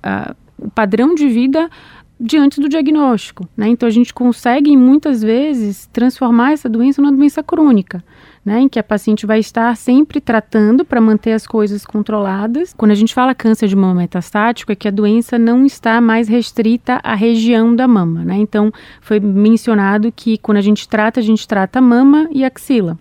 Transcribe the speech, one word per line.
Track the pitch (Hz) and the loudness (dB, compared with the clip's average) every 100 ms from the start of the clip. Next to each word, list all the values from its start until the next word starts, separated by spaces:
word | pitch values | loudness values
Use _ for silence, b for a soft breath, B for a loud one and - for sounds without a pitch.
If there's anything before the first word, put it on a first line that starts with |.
ah, | - 98 - - _ - | -6 -8 -8 -16 _ -16
o | 202 | -8
padrão | - 208 214 269 | -4 -2 0 0
de | 330 285 | 2 0
vida | 226 262 311 330 B B B _ _ | 0 0 -2 -4 B B B _ _
diante | 226 311 277 285 | -2 2 2 0
do | 285 | -2
diagnóstico, | 320 294 302 277 220 - - 180 - | -2 0 0 0 -2 -6 -16 -14 -4
né? | 214 | -2
Então, | 240 | 0
a | 240 | 0
gente | 220 240 | 0 0
consegue, | - 247 226 247 262 294 277 | 0 -2 0 -2 0 4 6
muitas | 254 294 302 240 | 6 4 0 -2
vezes, | 214 233 302 262 208 196 - | 0 0 0 -2 -4 -6 -10
transformar | - 247 - 254 233 254 | -2 -2 0 0 2 2
essa | 302 254 | -2 -4
doença | 226 254 277 | 0 0 2
numa | 285 | 2
doença | 269 285 311 | 4 2 0
crônica, | - 330 302 214 - 180 - b b b | -4 0 4 2 0 -12 -16 b b b
né? | 202 220 | -4 0
Em | 269 | 0
que | 226 | 0
a | |
paciente | 208 208 220 214 | -4 -4 -2 -2
vai | 214 220 | 0 -2
estar | 208 233 233 | -2 -2 -2
sempre | 226 - 254 302 294 | -2 0 2 2 -4
tratando | - 226 - 226 208 254 | -2 -4 0 0 2 2
pra | - 240 | 0 0
manter | 220 214 226 | 2 2 0
as | 220 | -4
coisas | - 226 208 202 | -4 -2 -2 -4
controladas. | - 214 208 214 196 190 214 254 359 - | -8 -6 -4 -4 -4 -4 -4 -4 -6 0
Quando | 214 | 0
a | |
gente | 202 220 | 2 0
fala | - 254 | 0 -2
câncer | 254 226 220 208 | 0 -2 0 0
de | |
mama | 196 190 | 0 0
metastático, | 180 175 180 170 208 220 233 - | 0 -4 -6 -6 -4 -2 -4 -8
é | |
que | 202 208 | -6 -4
a | |
doença | 202 208 226 226 240 | -2 0 0 0 0
não | 226 247 | 2 2
está | 269 - 226 226 | 0 0 -2 0
mais | 233 226 220 | 2 0 0
restrita | 240 220 - 220 240 - 247 | -2 -2 -2 -2 -2 -4 -4
à | - | -4
região | 214 226 226 220 226 226 | -2 0 0 2 2 2
da | 233 | 2
mama, | 262 220 170 165 | 2 2 0 -4
né? | 170 190 | -4 -4
Então, | 214 214 208 B B B | -2 -2 -2 B B B
foi | - 214 | -4 -2
mencionado | 202 196 214 226 - 214 196 208 226 | 0 2 2 2 0 0 0 0 -2
que | - 233 220 | -4 -6 -4
quando | - 208 | -2 0
a | |
gente | 202 208 - | 2 -2 -2
trata, | 214 214 247 | -2 -2 -2
a | |
gente | 214 220 | -2 -2
trata | - 208 190 254 | -2 -4 -2 0
a | |
mama | 247 240 269 302 320 | 2 4 4 4 0
e | 277 | -2
axila. | 262 - - 247 175 165 | -4 -6 -4 -2 -2 -8